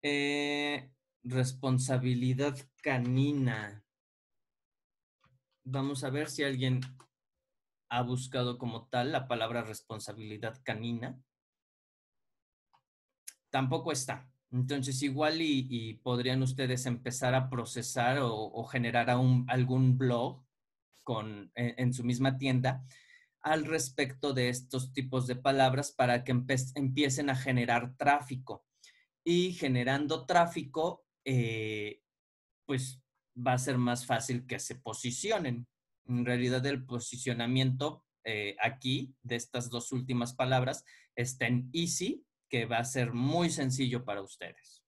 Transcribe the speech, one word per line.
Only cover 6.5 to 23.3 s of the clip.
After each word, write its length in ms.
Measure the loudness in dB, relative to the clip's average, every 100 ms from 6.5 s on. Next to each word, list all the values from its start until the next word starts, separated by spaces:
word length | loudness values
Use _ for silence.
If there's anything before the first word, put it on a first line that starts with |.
| 2 2 2 0 -12 -20 _ _ _ _ _ _ _ _
ha 120 | -2
buscado 540 | 0 -2 -2 -2 -2 -2
como 300 | -6 -8 -4
tal 240 | -2 0
la 160 | -2 -2
palabra 340 | -2 0 -2
responsabilidad 1000 | -6 -12 _ -12 -10 -12 -12 -8 -8 -8
canina. 560 | -8 -6 -4 -4 -6 -10 _ _ _ _ _ _ _ _ _ _ _ _ _ _ _ _ _ _ _ _ -20 -20 _
Tampoco 420 | 0 2 0 -2
está. 400 | -4 -4 -8 -10 _ _
Entonces, 500 | -2 0 -2 -2 -2
igual 400 | -2 2 0 2
y, 240 | 2 0 0
y 240 | -6 -6
podrían 480 | -8 -2 0 2 2
ustedes 440 | 0 0 -2 -2 -2
empezar 480 | -4 -4 -2 2
a 160 | 2 2
procesar 680 | -4 -6 -6 -6 0 2 2
o, 140 | 0
o 320 | -2 -6 -8
generar 460 | -4 -2 2 2 4
a 80 | 4
un, 260 | 6 6 4
algún 500 | 2 2 4 6 6
blog 440 | 4 2 0 -6 _ _ _ _ _ _
con, 480 | -4 -4 -4 -10 -12
en, 200 | -4 -4 0
en 160 | 0
su 100 | 0
misma 360 | -2 2 2 2
tienda 460 | 2 2 2 -2 -8 -20 -20 -20 _